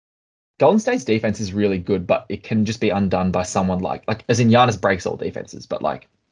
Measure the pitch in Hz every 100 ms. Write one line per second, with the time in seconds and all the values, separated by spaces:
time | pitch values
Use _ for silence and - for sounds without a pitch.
0 | _ _ _ _ _ - 131 214 220 247
1 | - 110 110 98 104 98 104 95 90 98
2 | 90 92 - - - 110 104 113 107 95
3 | 98 92 92 92 90 104 92 90 92 64
4 | - 110 - 113 117 117 127 98 101 95
5 | - - - - - - - - 76 65
6 | _ _ _